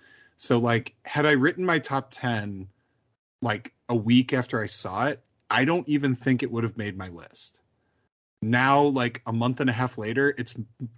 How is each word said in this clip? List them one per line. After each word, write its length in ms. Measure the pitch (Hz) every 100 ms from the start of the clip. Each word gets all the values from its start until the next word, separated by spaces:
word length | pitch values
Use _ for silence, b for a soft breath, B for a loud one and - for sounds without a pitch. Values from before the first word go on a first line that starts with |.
| b b b -
So, 220 | - 120
like, 360 | 117 113 - -
had 200 | - 147
I 80 | 151
written 320 | 143 143 180
my 140 | 185 165
top 320 | - 135 -
ten, 580 | - 127 117 104 98 95 _ _ _ _ _ _ _
like, 320 | 117 104 - - -
a 80 | 117
week 360 | 107 123 127
after 280 | 131 120 120
I 60 | 104
saw 400 | - 98 95 139
it, 160 | 147 _ _ -
I 140 | 113
don't 240 | 131 175 151
even 260 | 147 139
think 280 | 123 139 123
it 80 | 135
would 140 | 117
have 120 | 113 -
made 200 | 104 95
my 120 | 92
list. 520 | 85 - - - - _ _ _ _ _ _ _ _
Now, 380 | 110 123 131 139
like, 420 | 147 135 120 117 -
a 60 |
month 280 | 113 120 127
and 100 | 131
a 20 |
half 260 | 117 127 -
later, 360 | 107 120 143 135
it's 200 | 120 - 110 - 123